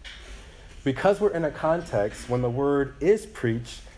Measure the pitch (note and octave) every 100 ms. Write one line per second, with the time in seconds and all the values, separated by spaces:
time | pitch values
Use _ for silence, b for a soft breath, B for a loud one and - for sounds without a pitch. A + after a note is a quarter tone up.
0 | - - B B B B B - C#3+ B2+
1 | F#3+ G3+ G#3 E3 D#3 C3+ D#3 E3+ E3+ A2
2 | G#2 - - B2 B2 B2 C#3+ C#3+ C#3 -
3 | D#3+ G#3+ - - A#2 A2+ A#2+ - -